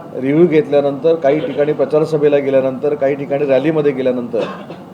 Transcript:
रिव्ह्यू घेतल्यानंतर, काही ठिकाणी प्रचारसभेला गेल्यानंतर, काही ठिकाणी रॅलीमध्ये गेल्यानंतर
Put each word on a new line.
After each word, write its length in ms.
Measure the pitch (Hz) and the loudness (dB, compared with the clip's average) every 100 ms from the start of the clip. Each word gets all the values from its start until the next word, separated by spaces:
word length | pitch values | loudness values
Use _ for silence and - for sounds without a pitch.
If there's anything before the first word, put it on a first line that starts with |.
| - | -6
रिव्ह्यू 320 | - 131 147 175 | -6 0 4 4
घेतल्यानंतर, 680 | 156 131 143 143 139 156 | 4 2 2 0 0 0
काही 260 | 165 135 151 | 2 2 0
ठिकाणी 320 | 143 135 147 | -2 -2 -2
प्रचारसभेला 680 | 147 135 151 156 151 147 143 | 0 0 0 0 2 2 2
गेल्यानंतर, 560 | 135 135 131 127 147 | 2 2 0 -2 -4
काही 200 | 147 135 | 0 -2
ठिकाणी 320 | 139 139 139 143 | -2 -4 -2 0
रॅलीमध्ये 460 | 131 147 156 147 | 2 2 0 0
गेल्यानंतर 480 | 131 131 123 120 113 175 - - - - | 0 -2 -2 -4 -4 -4 -8 -14 -16 -18